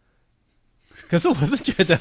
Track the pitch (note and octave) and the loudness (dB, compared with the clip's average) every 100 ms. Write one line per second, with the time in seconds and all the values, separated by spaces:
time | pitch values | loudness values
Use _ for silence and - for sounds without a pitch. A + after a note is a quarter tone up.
0 | _ _ _ _ _ _ _ _ _ - | _ _ _ _ _ _ _ _ _ -20
1 | - E3+ F4 D#3 D#3 C4+ - G#3+ F3+ E3 | -4 0 0 0 0 -2 -2 0 2 2